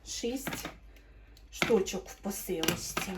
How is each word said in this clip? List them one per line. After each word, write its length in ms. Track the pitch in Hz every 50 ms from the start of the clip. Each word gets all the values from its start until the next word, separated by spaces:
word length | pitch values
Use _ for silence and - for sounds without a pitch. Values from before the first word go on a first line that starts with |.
| -
шість 600 | - - - - 233 247 269 - - - - - - - - - - - - - - - - - - - - - -
штучок 580 | - - - - 233 196 190 - - 185 - -
в 60 | -
посилочці. 960 | - - 196 - - - - 180 160 160 165 175 - - - - - - 196 185